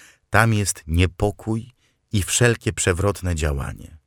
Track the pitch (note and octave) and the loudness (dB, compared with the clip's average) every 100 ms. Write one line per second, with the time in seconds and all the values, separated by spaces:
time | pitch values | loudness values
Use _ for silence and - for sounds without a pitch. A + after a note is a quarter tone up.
0 | - _ - G2+ A2+ G#2+ G2 - D#2+ D#2+ | -20 _ -2 2 4 2 -2 -6 -2 2
1 | F2+ - G#2 - - A2+ A#2 _ _ _ | 2 2 -4 -4 -6 -6 -8 _ _ _
2 | - G#2+ F2+ - A#2+ A2+ - F2 - E2 | -4 -2 0 2 2 2 -2 -2 0 2
3 | G2 - F2+ E2 D#2 C#2 A#1+ G1+ D#2+ - | 0 -2 -2 -2 0 -2 -6 -10 -16 -20